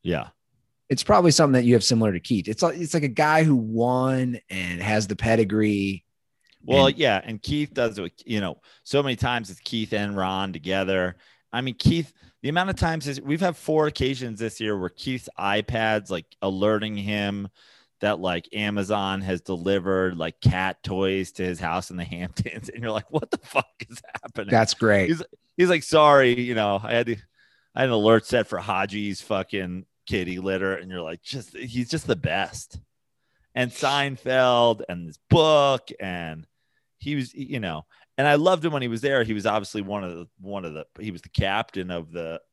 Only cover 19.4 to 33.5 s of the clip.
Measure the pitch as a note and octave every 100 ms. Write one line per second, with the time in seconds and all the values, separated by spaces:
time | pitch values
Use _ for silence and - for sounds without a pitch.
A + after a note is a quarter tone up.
19.4 | - F2+ F2 G2 F2+ F#2+ F#2 F2 E2 -
20.4 | - F#2 F#2 F2 - F#2+ F#2+ F#2+ F#2 -
21.4 | F#2 E2+ F2 E2+ - F2+ E2+ F2 F2+ -
22.4 | - F#2+ - A#2 A#2 G#2+ - D3+ - -
23.4 | - - - - - A#2 - - B2 -
24.4 | G#2 A#2 A2 - A2+ G2+ F#2 E3 - -
25.4 | _ - F3+ E3+ - D#3 D3+ C#3+ C3 B2
26.4 | B2 A2+ G#2 G2 A2 A#2 A#2 G#2+ - _
27.4 | _ _ _ - C3 A2+ G#2+ A2+ - B2
28.4 | G#2 F#2+ G2 F#2 G2+ G#2 G#2 F#2 - G2+
29.4 | F#2+ G2+ F2+ F2+ - _ - G2+ F2 F#2
30.4 | F#2+ F#2+ F#2+ F#2+ F#2 F#2 D#2+ F2 - C3+
31.4 | - - B2 A#2+ A#2+ D#3+ - D#3+ - F#2+
32.4 | F#2+ - - - - _ _ _ _ _
33.4 | _